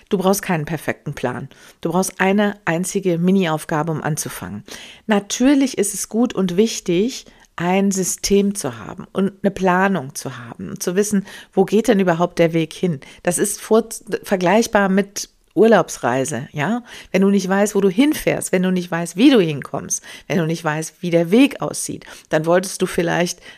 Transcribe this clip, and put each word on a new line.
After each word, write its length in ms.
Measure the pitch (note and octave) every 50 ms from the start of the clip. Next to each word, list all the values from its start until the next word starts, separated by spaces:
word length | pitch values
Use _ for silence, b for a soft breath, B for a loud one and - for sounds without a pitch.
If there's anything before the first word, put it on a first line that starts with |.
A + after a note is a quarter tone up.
| B B
Du 100 | - F#3
brauchst 240 | F#3 F#3 G3 - -
keinen 220 | - F#3 D#3+ D3
perfekten 500 | D3 E3 D3 - - A2+ - - D3+ C#3+
Plan. 340 | - - B2 B2 B2 C3+ C3+ B B B B B B
Du 100 | - E3+
brauchst 300 | E3 F3+ F#3+ F#3+ - -
eine 360 | F#3+ F#3+ G3 G#3 G#3 G#3 G3+ - -
einzige 540 | - E3 E3 F#3 - - G3+ F#3 F#3 E3+ E3
Mini-Aufgabe, 720 | F3 F#3 F#3+ G3 F#3 D#3+ D#3 D3+ - - E3 D3+ D3+ E3
um 120 | D#3 - -
anzufangen. 600 | D3 D#3 - - - - - - - G3 G#3 - B B B B B B B B
Natürlich 720 | B G#3+ G3+ G3+ - - - B3 C4+ D4 C4+ C4+ C4 - -
ist 160 | G#3 G#3 -
es 140 | F#3 - -
gut 240 | - A3 B3 B3 -
und 240 | - F#3+ F3+ E3+
wichtig, 680 | F3+ A3+ A3+ - - - - E3+ F3 G#3 B3+ B3+ - - b b b b b _
ein 340 | - E3 F3 F#3 G3 G3 G3+
System 640 | F#3+ F#3+ F3+ - - - - - G3+ G3+ G3+ G3+ G3+
zu 240 | - - C3+ A#2 A2+
haben 280 | G#2 - - - - - -
und 200 | - G3 F#3+ G3 - -
eine 80 | G3+
Planung 640 | F#3+ - F#3+ F#3 F3 F#3 F#3+ G3 G3 E3 C3 C#3 -
zu 240 | - - C3+ B2+ B2
haben, 420 | A#2+ A#2 - - C3 E3+ - -
zu 160 | - F#3+ F3
wissen, 300 | F#3+ G#3 G#3 G#3 G3 F#3+ B B B B B B
wo 120 | G3 F#3+
geht 240 | - F#3+ G#3+ A3+ -
denn 120 | A3 F#3+
überhaupt 380 | G3 F3+ E3 D#3+ F3 F3 - -
der 160 | E3+ E3 E3
Weg 180 | E3 D#3+ D#3 -
hin? 280 | - - F3+ D#3+ C3+ B B B B B
Das 120 | F3 E3+
ist 240 | - - G3+ - -
vor-, 280 | - - G#3+ A3+ A3 A3 - - - - F3 - -
vergleichbar 640 | - G#3 F#3 F3+ E3+ F#3+ A3+ A#3 - - G#3 G3+ F#3+
mit 400 | F#3+ G3 G3 G3 - - - - _ _ _ _ -
Urlaubsreise, 920 | - G#3 A3+ A3+ F#3 D#3+ - - - - B2 A#2+ C3+ C3+ B2+ D3 A2+ C#3+ - -
ja? 300 | D3 C#3+ E3+ A3+ B3 A#3 B B B B B
Wenn 120 | B F#3 G3
du 80 | G3
nicht 180 | G3+ G3+ F#3 F3+
weißt, 260 | F#3+ G3 G3+ G3+ -
wo 60 | G3
du 100 | F#3+ G3
hinfährst, 600 | F3+ G3 C#4 D4+ D4+ - - - D3+ - - - -
wenn 100 | F#3 F3+
du 80 | F#3
nicht 200 | F#3 F3+ F3 F3
weißt, 260 | E3+ E3 E3+ E3 -
wie 140 | F3 A#3+ D4
du 100 | C#4 A3
hinkommst, 600 | F3 D#3+ D3 C3+ - - - - - - - - B B B B B
wenn 120 | B C#3+ E3
du 80 | D#3+
nicht 180 | D#3+ E3 E3 E3
weißt, 320 | D#3 D3+ D#3 D#3+ - - _
wie 100 | - F3
der 200 | E3 E3 E3+ E3
Weg 300 | F#3+ A#3+ C#4 D4 - -
aussieht, 440 | D3+ D3+ - - - - - - - B B B B B
dann 160 | - D#3+ D#3
wolltest 340 | E3 E3+ F#3 F#3 F#3+ - -
du 60 | F#3+
vielleicht 540 | F3+ - - E3+ E3+ E3 D#3+ F3 F3 - - B B B